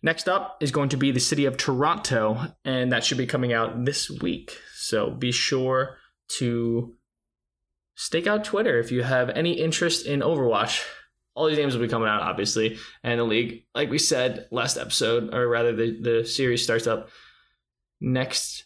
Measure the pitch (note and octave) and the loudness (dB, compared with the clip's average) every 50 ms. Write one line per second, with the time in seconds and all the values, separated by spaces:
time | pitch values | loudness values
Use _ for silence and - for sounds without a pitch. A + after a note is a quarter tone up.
0 | - D#3+ E3 - - - F3+ G3 - - - - D#3 C#3+ B2+ D3+ C#3+ C#3 C#3+ C3+ | 2 0 0 0 0 0 0 0 0 -4 -6 -4 -4 0 2 2 2 2 2 2
1 | C3+ C#3 B2+ B2+ B2+ - D#3 C#3 C#3+ C3+ C3 C3 - - C3+ B2+ C#3+ D#3 E3+ - | 2 2 2 2 2 2 2 2 2 0 0 0 -2 0 0 2 2 2 0 0
2 | - - B2+ A2+ A2 G#2+ A2 A#2+ C#3 E3 - _ _ C#3 C3 B2+ B2+ B2 B2 A#2 | -2 0 0 2 2 2 0 0 -4 -6 -8 _ _ -4 -2 0 0 2 2 2
3 | A2+ - C#3 B2+ C3 B2 - C3+ B2+ B2 A#2 A2+ A2+ A2+ - A#2 B2 C3 C#3+ - | 0 0 0 0 -2 0 0 0 0 2 2 2 0 0 -2 -2 -2 -2 -2 -2
4 | - - - - - F2 E2 - - - - - - - - - - - - A2 | -4 -6 -6 -4 -4 -4 -4 -4 -8 -14 -18 -18 -18 -20 -14 -10 -6 -2 0 0
5 | G2+ - B2+ B2 C3 B2 B2 - - - C#3+ C3 C3 B2+ C3 C3 C3 C3 C3 - | 0 0 -4 -2 -2 -2 0 0 0 0 0 0 0 2 2 0 0 -2 -6 -16
6 | _ _ _ _ _ _ - - B2+ A#2+ A#2 A#2 A#2 A#2 A#2 A#2 A#2+ A#2+ A#2 _ | _ _ _ _ _ _ -6 -2 -2 0 0 0 0 0 0 0 -2 -4 -10 _
7 | _ _ _ _ _ _ _ _ _ _ _ _ _ _ _ _ _ _ _ - | _ _ _ _ _ _ _ _ _ _ _ _ _ _ _ _ _ _ _ -10
8 | - - - E3 F3 G3+ G#3 G#3 G#3 - - G3 A3 - C#3 A#2 A#2 - B2 B2 | -10 -4 -2 -2 0 2 0 0 0 -2 -2 0 2 2 2 2 2 2 0 0
9 | A#2+ B2 C3 B2+ B2 B2 - - D#3+ F3 E3+ - D#3 D#3+ D#3+ - F3+ E3+ E3 - | 0 2 2 2 2 2 0 0 0 0 0 0 0 0 0 0 0 0 0 -2
10 | - - C#3+ C#3+ - C#3+ E3+ D3 C3 A#2+ A2+ G2+ G#2+ - - - - - - - | -2 -2 -2 0 2 2 2 2 2 2 4 2 2 0 0 -4 -4 -8 -12 -16
11 | - _ _ _ _ _ _ B2 D#3 D#3 D#3 D3+ D3 C#3 B2+ A#2+ A#2+ A2+ A#2+ A#2 | -20 _ _ _ _ _ _ 0 0 2 2 2 2 2 2 0 0 0 0 0
12 | A2+ G#2+ G#2+ G#2+ D#2+ E2+ F#2 - G2+ G2+ - A#2 A2 A2 A2 - - - - - | 2 2 2 2 0 -2 -2 0 -2 0 2 2 2 0 0 -4 -14 -18 -20 -10
13 | _ A#2+ A#2+ A#2 A#2+ A2+ G#2+ A2+ A#2+ A#2 A#2+ - _ _ _ - D3 C#3+ C3 D3+ | _ -2 0 0 2 2 2 2 0 0 -4 -12 _ _ _ -4 -2 0 0 0
14 | - - - B2+ B2+ B2+ - - - - - B2 A#2 B2+ - - - A2+ - - | 2 2 2 2 2 0 -2 -4 -12 -6 -4 -4 -2 -2 -2 -4 -4 -4 -2 0
15 | - A2 A#2 A#2+ A2+ G#2+ - B2 B2 A#2+ A#2+ A#2 A#2 A#2+ A2+ G#2+ A2+ A2+ A2+ A2+ | 2 2 2 2 0 0 -2 0 0 2 2 2 2 2 2 2 0 -2 -2 -2
16 | - A#2+ A#2 A2+ A2+ A2+ - - C3+ B2 A#2+ A#2+ - - A#2 A2+ - A#2 A2+ - | 0 2 2 2 2 0 -2 0 2 2 2 0 0 0 0 2 2 0 0 -2
17 | - - - - - - - _ _ _ _ _ _ _ _ _ _ _ _ _ | -4 -10 -20 -20 -20 -20 -20 _ _ _ _ _ _ _ _ _ _ _ _ _
18 | - B2 B2+ B2+ B2+ B2+ - - - - - - - | -4 -2 0 0 -2 -2 -4 -4 -4 -6 -8 -12 -16